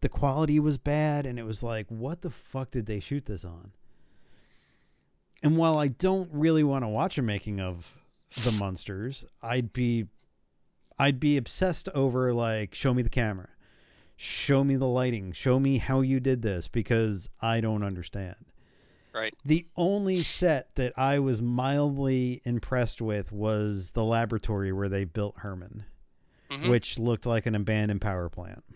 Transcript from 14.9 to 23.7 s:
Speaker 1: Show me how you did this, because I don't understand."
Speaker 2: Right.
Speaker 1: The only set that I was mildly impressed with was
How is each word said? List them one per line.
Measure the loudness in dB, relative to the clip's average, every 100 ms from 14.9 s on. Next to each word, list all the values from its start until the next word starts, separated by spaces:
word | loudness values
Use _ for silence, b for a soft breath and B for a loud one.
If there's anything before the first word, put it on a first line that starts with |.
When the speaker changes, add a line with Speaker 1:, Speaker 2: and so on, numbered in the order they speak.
| 2 0 -2 -4
Speaker 1:
Show | -2 2 4
me | 4 2
how | 2 2
you | 2 2
did | 2 0
this, | 0 -2 -2
because | -2 2 2 2 -2 -6 -6
I | -2 0
don't | 0 0
understand." | -2 -6 -8 -8 -10 -12 -20 b b b b b b
Speaker 2:
Right. | -6 -6 -4
Speaker 1:
The | 0 0 0 -2
only | 0 2 0 0
set | 0 2 2 2 -2 -2
that | -2 0
I | 2 2
was | 2 0
mildly | 0 0 0 2 2 0 0 2 0 -2 -2
impressed | -2 0 0 0 -2
with | -2 -2 -4
was | -4 -2 0 0